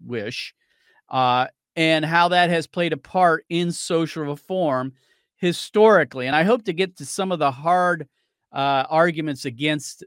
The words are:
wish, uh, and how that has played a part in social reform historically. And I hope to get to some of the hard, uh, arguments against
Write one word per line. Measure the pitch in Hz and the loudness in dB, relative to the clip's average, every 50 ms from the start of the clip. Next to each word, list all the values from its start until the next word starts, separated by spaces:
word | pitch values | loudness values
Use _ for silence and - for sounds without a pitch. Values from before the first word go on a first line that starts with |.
| - | -12
wish, | 120 123 113 101 113 117 - - - - _ _ _ _ _ _ _ _ _ _ _ | -10 -8 -6 -6 -8 -8 -10 -12 -14 -16 _ _ _ _ _ _ _ _ _ _ _
uh, | - 131 127 123 123 127 127 - - _ _ _ _ | -2 0 0 2 2 0 0 -2 -6 _ _ _ _
and | 170 160 160 160 156 151 | -2 0 2 2 2 0
how | 156 165 170 175 175 | 0 2 2 2 4
that | 180 180 175 170 | 4 2 2 2
has | 175 165 151 | 2 -2 -4
played | - - 180 175 165 156 | -4 -4 -4 -2 -2 -4
a | 139 | -6
part | - - - 185 185 170 160 160 - - | -8 -6 0 2 4 4 4 2 -2 -4
in | 170 170 175 170 170 | -4 -2 -2 -2 -4
social | - - - 175 165 165 151 - 160 156 | -6 -6 -2 -2 -2 -2 -2 -4 -6 -8
reform | 143 147 143 _ - 185 185 180 151 131 127 127 135 131 _ _ _ _ _ _ _ _ | -8 -8 -10 _ -8 -4 -2 -2 0 0 -2 -4 -6 -10 _ _ _ _ _ _ _ _
historically. | _ - 175 165 - - - - 208 214 220 214 175 147 127 - 131 123 | _ -2 -2 -2 -4 -6 -2 2 4 6 8 8 6 4 2 -2 -4 -4
And | 131 143 | 0 0
I | 156 165 | 2 2
hope | 196 240 247 214 | 2 2 0 0
to | 196 170 | -4 -4
get | 160 190 180 - - | -2 -4 -4 -6 -10
to | 143 | -14
some | - - - 190 190 185 | -10 -6 -6 -4 -4 -2
of | 160 | 0
the | 151 139 | 0 0
hard, | 127 127 147 165 180 180 180 180 175 160 147 - _ _ _ _ _ _ _ _ - | -2 -2 0 0 2 2 2 2 0 -2 -6 -12 _ _ _ _ _ _ _ _ -6
uh, | 139 139 139 139 135 131 - | -4 -2 0 0 0 0 0
arguments | 156 156 170 175 160 156 156 156 143 127 - | 2 2 2 2 0 -2 -6 -6 -6 -6 -8
against | 139 120 117 147 151 151 147 - - - - - | -10 -8 -4 -4 -2 -2 -4 -6 -10 -16 -18 -18